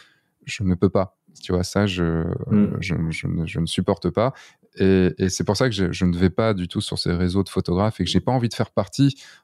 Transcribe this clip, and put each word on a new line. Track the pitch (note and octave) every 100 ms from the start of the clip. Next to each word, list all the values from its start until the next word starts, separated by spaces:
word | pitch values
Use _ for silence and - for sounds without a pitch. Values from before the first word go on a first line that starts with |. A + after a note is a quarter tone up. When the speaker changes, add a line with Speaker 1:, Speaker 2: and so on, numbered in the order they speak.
| - _ _ _
Speaker 1:
je | - -
ne | F#2
peux | F2+ G2
pas. | G2+ F#2+ _ _ -
Tu | -
vois, | F2+
ça, | F2+ G2 G#2
je, | F2+ E2+ E2 F2 F2+ -
Speaker 2:
Mhm. | - G#2 -
Speaker 1:
je, | F#2 E2 E2
je | D#2 F#2
ne, | E2+ D#2+
je | -
ne | E2
supporte | - F#2 F#2+ F2+
pas. | G#2 B2 - - _ _ -
Et, | F#2+ F#2+ F2+ -
et | F#2
c'est | -
pour | F2+ G2
ça | C3
que |
je, | G2+ F2+
je | -
ne | F2+ F2
vais | F#2
pas | - A2+
du | F#2+ F2
tout | A2
sur | - -
ces | F2
réseaux | F2 F2+ G2
de | F#2+
photographes | - F2 F2+ G#2+ -
et |
que | D#2+
j'ai | F2
pas | B2+
envie | B2+ A#2
de |
faire | - A2+
partie | - G2+ - C#3 - - -